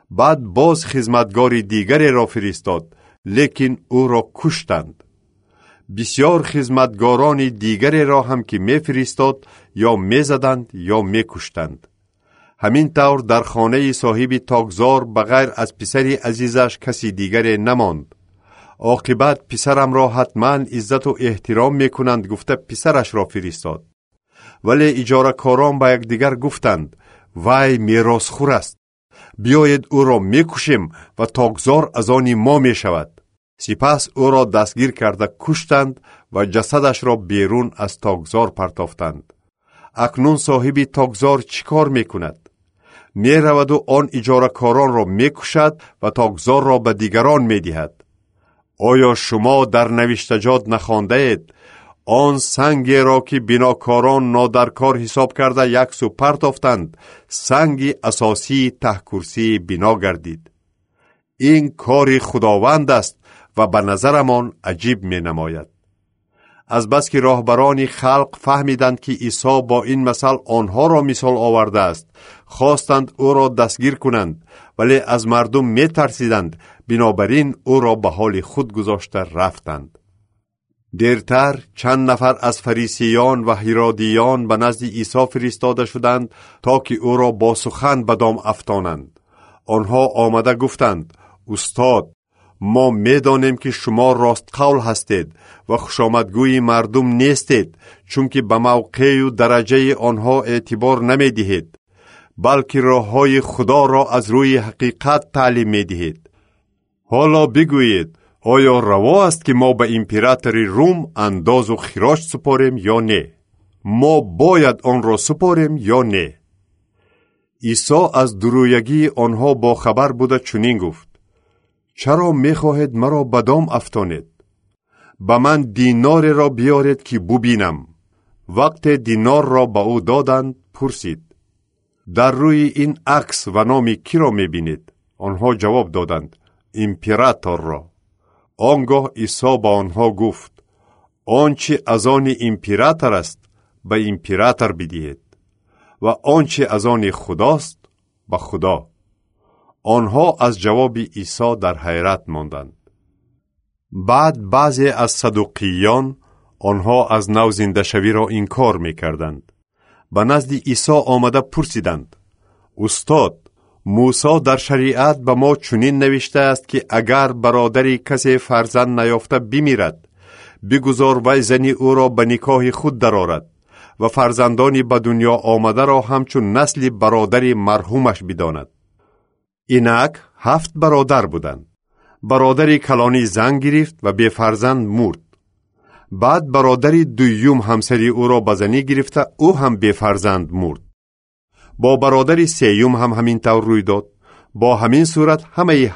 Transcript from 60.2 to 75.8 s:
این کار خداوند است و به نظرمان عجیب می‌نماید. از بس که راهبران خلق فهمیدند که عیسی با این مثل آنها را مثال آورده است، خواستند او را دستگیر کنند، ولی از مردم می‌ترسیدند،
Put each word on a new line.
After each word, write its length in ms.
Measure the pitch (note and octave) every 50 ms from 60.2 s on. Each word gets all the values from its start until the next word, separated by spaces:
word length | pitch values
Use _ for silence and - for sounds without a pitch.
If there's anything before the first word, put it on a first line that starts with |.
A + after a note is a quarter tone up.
| D#2+ E2+ D#2+ - - _ _ _ _ _ _ _ _ _ _ _ _ _ _ _ _ _ _
این 320 | - B2+ C#3+ D#3 D#3 D3 C#3+
کار 500 | - - - A#2+ C3 C#3+ C#3 C3+ C3 B2
خداوند 720 | - - - A#2 A2+ G#2+ G#2 G2 G#2+ C3 D3+ D#3 C#3+ C3
است 260 | C3+ A2+ - - - _ _ _ _ - _ _ _
و 100 | G#2+ A2
به 140 | F#2+ F2 G#2+
نظرمان 720 | G2+ - G2 F2+ B2 C#3 D3 D3 C3+ B2+ B2 A#2+ B2 A#2+ - _ -
عجیب 400 | F#2+ F2+ E2 G2 A#2+ B2 F#2+ F#2+
می‌نماید. 640 | F#2 F#2 F2 E2+ E2+ E2 D#2+ D#2+ D#2+ E2 D#2 D2 - _ _ _ _ _ _ _ _ _ _ _ _ _ _ _ _ _ _ _
از 220 | - A2 A#2+ A2+ G#2
بس 200 | C3 C#3+ C#3 -
که 100 | - C3+
راهبران 640 | B2+ C3 B2+ A#2+ A2+ A#2+ A#2+ A#2+ C#3 C#3 C#3 C3+ C3+
خلق 440 | B2+ - - C#3 C3 C3+ C#3 C#3 - -
فهمیدند 600 | - - C#3+ C#3 C#3+ C#3 C#3 C3 B2 C3+ B2+ B2+ A#2+
که 120 | - C3+
عیسی 500 | B2 - A#2+ A#2 - - - C3 C3+ C3+
با 220 | B2+ A#2 B2 A#2+ A2
این 200 | A#2+ C3+ C3+ C3
مثل 320 | B2+ A#2 - C#3 C3 C3+ C3 -
آنها 400 | - A2+ A#2 A2 F#2+ F#2 B2 D3+
را 140 | E3 E3 D3+
مثال 360 | C#3 C#3 B2 - C3 B2+ B2+
آورده 420 | A2+ A#2 A#2 A2+ A2+ A2 G#2 G2 G#2
است، 280 | F#2+ F2 E2 - - _ _ _ - - - - _
خواستند 640 | _ - - C3 C#3+ D3 C#3+ - - C#3 C#3 C3+ B2 -
او 160 | - C3+ C#3 C#3
را 160 | C3+ C3+ C3
دستگیر 460 | A#2+ A#2 A#2 A2+ - - A#2+ C#3 C3+
کنند، 500 | - - C3 A#2+ A2 F#2+ E2 D#2+ - _ _ _ - - _ _ -
ولی 200 | A2+ B2+ C3+ C3+
از 280 | - - A#2+ A#2+ A2
مردم 380 | A2+ A#2 A#2+ A#2 A2 A#2 C#3 C3
می‌ترسیدند، 880 | A#2+ A2 B2